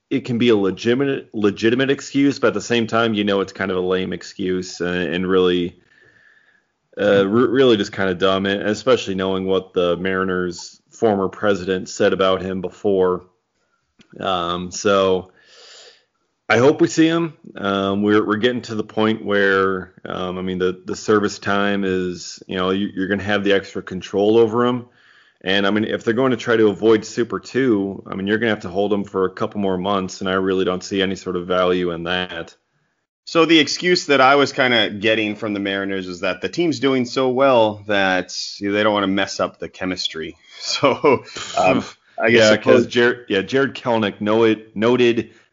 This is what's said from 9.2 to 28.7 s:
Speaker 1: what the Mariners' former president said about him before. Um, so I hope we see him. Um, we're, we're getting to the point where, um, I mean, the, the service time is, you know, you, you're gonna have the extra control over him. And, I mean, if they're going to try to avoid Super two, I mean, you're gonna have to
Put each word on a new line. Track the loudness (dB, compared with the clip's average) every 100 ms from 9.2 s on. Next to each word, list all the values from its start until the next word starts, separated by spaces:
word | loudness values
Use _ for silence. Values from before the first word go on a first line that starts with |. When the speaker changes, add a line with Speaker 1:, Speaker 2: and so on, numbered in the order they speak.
| -2 -2 0
Speaker 1:
what | -2 -2
the | -2 0 0
Mariners' | -2 -2 -2 -2 -4 -8 -14 -20 _
former | -2 0 2 -2
president | -2 0 0 -2 -4 -6
said | -2 0
about | 2 2 0
him | -2 -6
before. | -8 -6 -2 2 2 0 -6 _ _ _ _ _ _ _ _ -8
Um, | -4 -4 -4 -6 -8
so | -6 0 2 2 0 -4 _ _ -20 -20 -20 -20 _ _ _ _ _ 0
I | 4
hope | 4 4
we | 2
see | 4 2
him. | 2 -2 -8 -20
Um, | -8 -2 0 0 0
we're, | 4 4
we're | 2 0
getting | 0 -2
to | -4
the | -8
point | -6 0 0 0
where, | -2 0 2 2 2 -2 -8 _ -10
um, | -8 -6 -6
I |
mean, | -6 -2
the, | -2 -2
the | -8 -6
service | 0 2 2 -4
time | -4 0 0 0
is, | -2 -2 -4 -8 -14 -18 -10
you | -4
know, | -2
you, | -2 -2
you're | -4 -4
gonna | -2
have | -2 -2
the | 2
extra | 0 0 -10
control | -10 -12 -6 0 4 4
over | 4 2
him. | 0 -2 -6 _ _ _ _ _
And, | -2 0 2
I |
mean, | 0
if | 0 -2
they're | -2
going | 0 0
to | 0
try | 0 2
to | 4
avoid | 4 4 2
Super | 2 -6 -4 -6
two, | -6 -2 0 0 -2 -8 -12
I |
mean, | -8 -2
you're | 0
gonna | 0
have | -2
to | -4